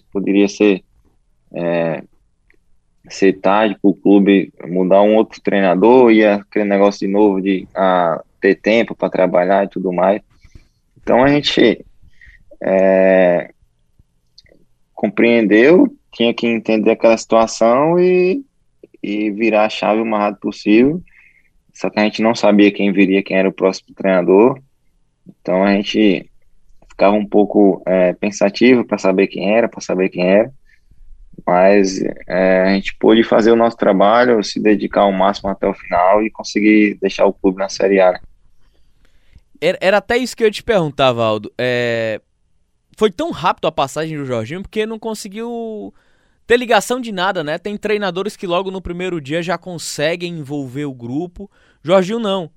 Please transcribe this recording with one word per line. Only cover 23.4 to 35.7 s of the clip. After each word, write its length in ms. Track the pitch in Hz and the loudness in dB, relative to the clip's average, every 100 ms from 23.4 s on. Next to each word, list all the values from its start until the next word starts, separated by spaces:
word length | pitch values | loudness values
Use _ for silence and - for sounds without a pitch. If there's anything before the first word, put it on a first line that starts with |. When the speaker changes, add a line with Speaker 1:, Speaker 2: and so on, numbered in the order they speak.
| 95 | -2
Speaker 1:
o 40 | |
próximo 420 | - 92 - - | 0 -2 -2 -10
treinador. 640 | - 95 92 87 95 120 135 - _ _ _ _ _ - _ | -6 -2 0 4 4 4 0 -10 _ _ _ _ _ -20 _
Então 220 | - 92 | -4 -2
a 100 | 98 | 0
gente 540 | 98 104 107 107 87 - _ _ _ _ - _ | 0 -2 0 0 0 -6 _ _ _ _ -20 _
ficava 260 | - 98 | 0 2
um 100 | 104 | 2
pouco, 560 | 101 104 101 107 101 87 - | 0 0 2 4 2 2 -2
é, 280 | 92 90 | 0 0
pensativo 720 | 87 104 - 101 - 123 123 | -2 -6 -2 -2 2 4 4
pra 140 | 110 104 | 2 -2
saber 300 | 98 95 95 | 0 2 0
quem 260 | - 92 | -2 -2
era, 140 | 110 117 | 0 -2
pra 120 | - | -4
saber 280 | - 92 95 | -6 -2 -2
quem 200 | 92 90 | -2 2
era. 240 | 101 139 - _ _ _ - - - - - - | 2 2 -6 _ _ _ -20 -20 -20 -20 -12 -2
Mas, 540 | 90 95 104 95 95 - - - | 2 4 4 2 -2 -8 -10 -8
é, 360 | 90 95 92 | -2 0 2
a 80 | 95 | 2
gente 260 | 98 - - | 0 -4 -2
pôde 260 | 107 110 | 2 2
fazer 300 | 110 117 110 | 2 0 2
o 40 | 117 | 2
nosso 200 | 117 - | 0 0
trabalho, 640 | 117 95 101 117 123 117 | 0 2 2 2 2 0
se 160 | 98 - | -2 -2
dedicar 440 | 107 101 101 101 | 0 0 0 0
ao 100 | 101 | 0
máximo 380 | 95 95 101 101 | 2 -2 -2 -6
até 180 | 95 | -6
o 60 | 98 | -6